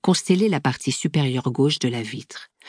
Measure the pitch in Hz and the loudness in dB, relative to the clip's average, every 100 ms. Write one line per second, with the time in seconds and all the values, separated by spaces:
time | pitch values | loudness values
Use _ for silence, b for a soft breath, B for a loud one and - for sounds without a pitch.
0 | - 180 - 185 220 151 139 - - - | 0 0 2 2 4 2 0 -2 -4 -2
1 | 156 156 139 127 127 120 139 147 127 120 | 0 0 0 0 -2 2 2 2 -2 -2
2 | 110 120 - - - _ | -6 -10 -12 -18 -20 _